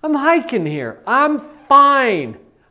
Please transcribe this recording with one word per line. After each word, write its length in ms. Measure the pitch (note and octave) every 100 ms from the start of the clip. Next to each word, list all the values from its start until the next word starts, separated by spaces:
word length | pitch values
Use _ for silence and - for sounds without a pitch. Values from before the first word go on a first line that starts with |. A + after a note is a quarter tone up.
I'm 120 | D#4
hiking 500 | D4 D4 E4+ - A#3
here. 360 | D#3+ D3+ A#2+ -
I'm 320 | - B3 D4 D4
fine. 1000 | - - - C4+ C#4 C#4 B3 F#3 B2+ A2 _ _ _